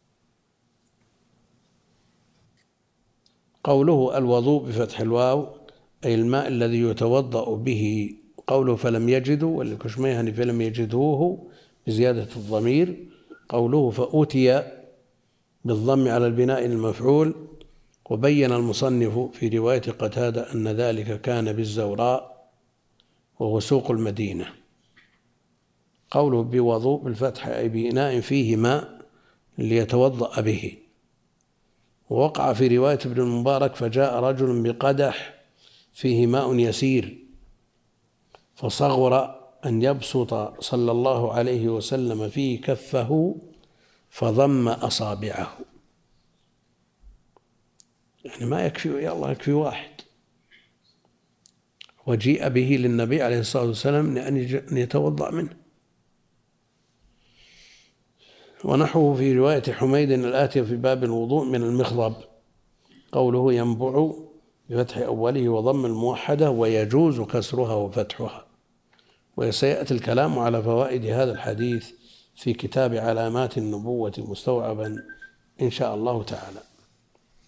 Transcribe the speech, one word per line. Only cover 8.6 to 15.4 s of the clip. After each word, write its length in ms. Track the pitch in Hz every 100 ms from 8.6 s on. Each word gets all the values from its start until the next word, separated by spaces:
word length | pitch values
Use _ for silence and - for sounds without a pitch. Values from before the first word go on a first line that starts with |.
| 127 117
"فلم 340 | 123 113 117
يجدوا"، 480 | 131 127 147 165 165
وللكشميهني: 760 | 120 104 117 110 135 120 113
"فلم 280 | 110 123 117
يجدوه"، 880 | 113 117 110 117 147 139 175 190 - - _ _ -
بزيادة 480 | 110 123 117 104 117
الضمير. 720 | 101 110 117 143 180 170 - - _ - -
قوله: 400 | 120 120 147 127
"فأتي" 760 | 107 123 156 147 135 127 135 - - - _ _ _ _ _